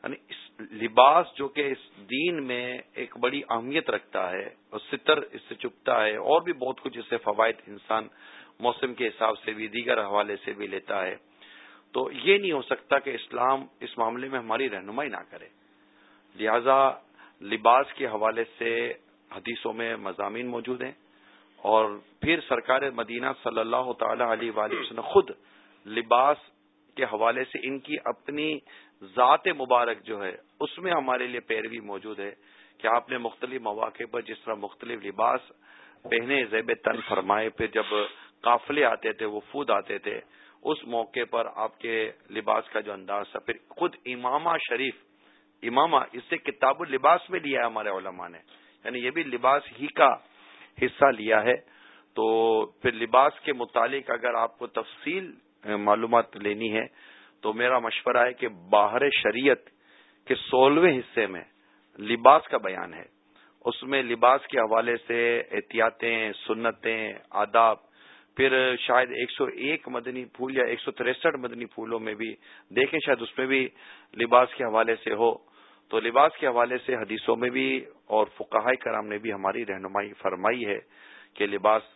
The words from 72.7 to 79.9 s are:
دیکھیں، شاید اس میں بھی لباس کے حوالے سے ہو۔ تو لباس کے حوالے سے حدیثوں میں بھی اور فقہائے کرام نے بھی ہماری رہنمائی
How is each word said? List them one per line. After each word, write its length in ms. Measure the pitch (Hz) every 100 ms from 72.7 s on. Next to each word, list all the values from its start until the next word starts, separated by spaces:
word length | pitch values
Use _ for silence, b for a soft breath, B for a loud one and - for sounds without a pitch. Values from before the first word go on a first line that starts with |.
دیکھیں، 280 | 101 135 160
شاید 220 | 147 123
اس 140 | 117 -
میں 80 | 131
بھی 220 | 135 127 B B B B -
لباس 380 | 117 123 127 -
کے 80 |
حوالے 320 | 120 110 113 113
سے 100 | -
ہو۔ 180 | 107 117 113 _ b b b _
تو 100 | 110
لباس 360 | 113 120 156 -
کے 60 | 143
حوالے 300 | 120 120 127 -
سے 80 | 123
حدیثوں 400 | 104 107 - 113
میں 120 | 123
بھی 180 | 127 131 131 - _ _
اور 180 | 107 107 -
فقہائے 400 | - 107 113 127
کرام 300 | 120 110 107
نے 120 | 104
بھی 140 | 110
ہماری 320 | 101 95 110 107
رہنمائی 460 | 95 95